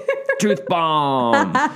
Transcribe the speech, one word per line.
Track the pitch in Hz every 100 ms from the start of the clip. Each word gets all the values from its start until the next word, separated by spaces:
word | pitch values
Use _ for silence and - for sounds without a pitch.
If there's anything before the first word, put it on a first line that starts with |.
| - 539 539 539
Truth | 208 202 -
bomb! | 170 160 151 143 135 120 277 196 247 302